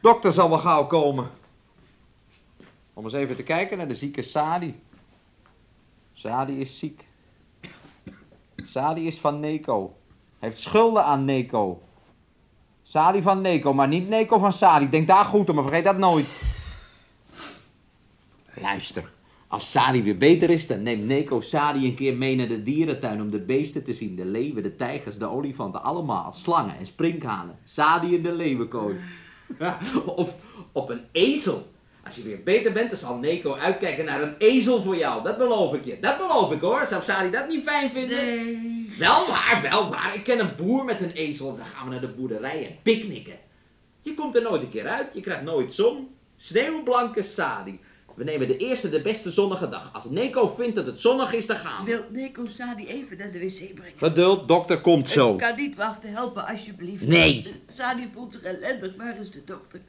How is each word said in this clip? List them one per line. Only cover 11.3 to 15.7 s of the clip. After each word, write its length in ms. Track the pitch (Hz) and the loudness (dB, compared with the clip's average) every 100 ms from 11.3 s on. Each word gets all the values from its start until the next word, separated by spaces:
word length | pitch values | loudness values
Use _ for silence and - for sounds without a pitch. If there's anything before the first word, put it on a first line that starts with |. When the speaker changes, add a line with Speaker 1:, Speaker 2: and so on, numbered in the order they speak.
| 135 123 117 98 87 - _ _ _ _ _ _ _ _ _ | 0 0 0 0 -4 -14 _ _ _ _ _ _ _ _ _
Speaker 1:
Sadi 400 | _ 151 165 196 | _ 4 4 4
van 180 | 180 190 | 4 2
Neko, 320 | 190 165 147 | 2 2 2
maar 160 | 135 139 | 2 4
niet 200 | 165 185 | 2 0
Neko 300 | 220 220 226 | 0 4 4
van 140 | 196 | 4
Sadi. 360 | 185 190 156 139 | 6 6 6 4
Denk 160 | 156 160 | 2 6
daar 180 | 185 | 6
goed 240 | 208 208 185 | 6 4 4
om, 60 | |
maar 100 | 151 | 2
vergeet 200 | 139 | 2